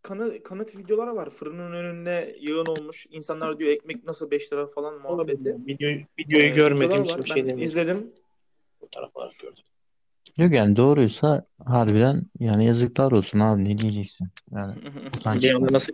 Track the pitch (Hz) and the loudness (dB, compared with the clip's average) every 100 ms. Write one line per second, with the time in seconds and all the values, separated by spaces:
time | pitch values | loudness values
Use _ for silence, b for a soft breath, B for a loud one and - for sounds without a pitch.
0 | - 196 226 - - 185 220 196 180 214 | -12 -8 -8 -8 -14 -14 -12 -14 -4 -2
1 | 240 220 151 - - 170 175 175 175 170 | -2 -8 -10 -12 -14 -12 -12 -10 -10 -10
2 | 170 175 165 - 147 160 165 156 151 160 | -6 -6 -6 -10 -6 -4 -4 -6 -8 -18
3 | - 156 151 160 160 151 156 147 156 156 | -18 -16 -10 -8 -6 -2 0 -2 -4 -12
4 | 165 156 151 143 143 143 143 143 147 151 | -12 -10 -4 -6 -4 -8 -6 -8 -10 -10
5 | 139 175 160 139 131 123 131 139 147 147 | -8 -6 -4 -4 -6 -8 -10 -6 -4 -6
6 | - - 151 151 147 143 151 143 131 196 | -10 -14 2 4 6 6 4 4 2 2
7 | 190 165 135 156 131 127 165 160 165 190 | 0 -4 -2 -2 -2 -4 -2 -2 -2 -2
8 | 233 _ _ _ _ _ _ _ - - | -6 _ _ _ _ _ _ _ -20 -16
9 | 62 - 60 _ 64 _ _ _ _ _ | -14 -14 -14 _ -20 _ _ _ _ _
10 | _ _ _ - 175 135 104 101 131 147 | _ _ _ 2 4 6 6 6 6 6
11 | 113 - 147 147 - _ - 123 110 107 | 4 2 2 2 -2 _ 0 2 4 4
12 | 123 156 180 - 117 104 113 117 123 123 | 4 2 -4 -4 0 2 4 4 2 2
13 | 135 113 95 104 110 104 98 104 110 104 | 4 4 2 2 2 2 0 0 -2 -4
14 | 98 - 180 - _ 104 98 - - - | -8 -10 -10 -10 _ -10 -10 -12 -16 -16
15 | 135 - 113 107 131 127 131 135 - | -12 -6 -2 2 2 4 4 2 0